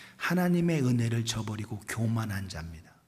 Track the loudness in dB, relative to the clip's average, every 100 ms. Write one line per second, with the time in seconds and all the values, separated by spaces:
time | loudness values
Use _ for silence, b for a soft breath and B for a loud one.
0 | B B 0 2 4 4 4 4 4 4
1 | 2 0 0 -4 -4 -6 -6 -8 -6 -2
2 | 0 0 -2 -4 -6 -8 -10 -12 -20 -20